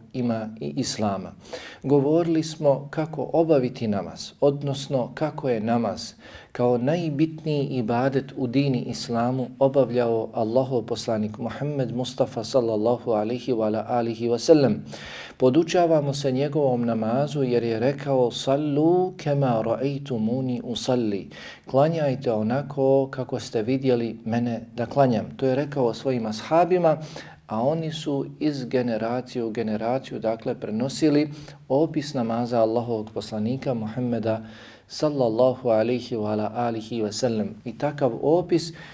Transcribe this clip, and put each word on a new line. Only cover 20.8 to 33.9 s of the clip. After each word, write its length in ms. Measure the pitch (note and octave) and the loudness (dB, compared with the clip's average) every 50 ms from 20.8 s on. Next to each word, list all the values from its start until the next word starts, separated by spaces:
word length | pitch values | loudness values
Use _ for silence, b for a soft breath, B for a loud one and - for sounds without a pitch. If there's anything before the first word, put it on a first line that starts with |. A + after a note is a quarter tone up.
| - - B2+ B2 A#2 G#2+ G2+ F#2+ D#2 B B B B B B B B | 0 0 0 2 2 0 -2 -4 -6 B B B B B B B B
"Klanjajte 640 | - - C3+ D3 D#3+ E3+ E3 D3+ C#3 B2+ A2+ C3+ B2+ | 0 2 4 4 4 2 0 0 0 -2 -2 -2 -2
onako 760 | A2+ G#2+ G#2+ A2 B2 C#3 C#3+ C#3+ C#3+ C#3+ C3+ C3+ C3+ C#3 C3+ C3+ | 0 0 0 0 0 -2 -2 -4 -2 2 4 4 4 4 2 0
kako 280 | - C3 B2 - C3+ A2+ | -4 -8 -6 -6 -6 -6
ste 240 | - - - A#2 G#2+ | -6 -4 -2 -2 0
vidjeli 560 | A#2+ C3+ C3 C3+ C3 B2 A#2+ A#2 A2+ G#2+ - - | 0 -2 0 2 2 2 2 0 -4 -6 -6 -4
mene 360 | A2 A2+ A#2 A#2+ A#2+ A2+ A2 A#2 - - | -2 0 0 0 0 -2 -6 -8 -10 -6
da 100 | A#2+ A#2 | -6 -6
klanjam." 400 | - - C#3+ C#3 B2+ A#2 G#2 F#2 - - | 0 4 4 4 6 4 2 -2 -4 -4
To 80 | - C3+ | -2 0
je 100 | C3 B2+ | 2 2
rekao 380 | C3+ D3+ D3 C#3+ C#3+ B2 A#2 A2 | 2 0 -2 0 0 0 0 0
svojim 320 | - - C#3 B2+ A#2+ A2 | 0 -2 -2 -2 0 -2
ashabima, 720 | G#2+ G#2+ - - - D#3 E3+ F3+ E3+ F#3 F3+ E3+ D#3+ D3+ D3+ B B B B B B B B _ | -4 -6 -8 -4 2 4 4 4 4 4 4 4 4 2 2 B B B B B B B B _
a 140 | - G#2+ A2 | -6 -4 0
oni 300 | B2 C#3 D#3+ E3 D#3+ D#3 | 0 0 0 0 -4 -6
su 340 | - - - D3+ C#3+ C#3 C#3 C#3 - - | -6 -6 -4 -2 -2 -2 -2 -6 -6 -2
iz 260 | D3 D3+ C#3+ C3+ B2 | -2 -2 -2 -2 -6
generacije 800 | A2+ C3 B2+ B2 A#2+ A2+ G#2+ A2+ A2+ A#2+ B2+ B2 - - B2+ A2+ | -2 0 0 0 0 -2 -2 -2 -2 -2 -4 -6 -6 -6 -4 -4
u 80 | A2+ | -2
generaciju, 680 | G#2+ A#2+ A2+ G#2+ G#2+ G#2 A2 A#2 B2+ C3+ C3+ - B2+ A2+ | -2 -4 -2 -2 -2 -2 -2 -2 -2 -2 -4 -6 -10 -4
dakle, 360 | G#2+ A2 A#2 A#2 - C3 A#2+ | -2 -2 -2 -2 -4 -6 -6
prenosili 760 | - - A2 G#2+ A2 B2+ C3+ - - E3 D3+ C#3+ D3 D3+ D3 D3 B B B B B - - | -6 -6 -6 -4 -2 -2 -4 -2 2 2 4 4 4 2 0 -4 B B B B B -4 0
opis 440 | C3+ C#3 E3 D#3+ D#3+ D3+ C#3 - - | 2 2 2 2 0 -4 -6 -4 -4
namaza 480 | C3 A2+ A2+ A2+ A#2 B2 A2+ B2 A#2 | -2 -2 0 0 -2 -2 0 2 4
Allahovog 480 | A2+ A2 A2+ A#2+ A#2 A#2+ A#2 A2 G#2+ A2 - | 4 4 2 0 0 0 -4 -4 -4 -6 -8
poslanika 600 | G#2 G#2 - A2 G#2+ G#2+ A2+ C3 C3 - C#3+ B2 | -8 -8 -6 -4 -4 -2 -2 -2 -2 -2 -2 -2
Muhammeda 720 | A2+ A2 A2 | -2 -4 -6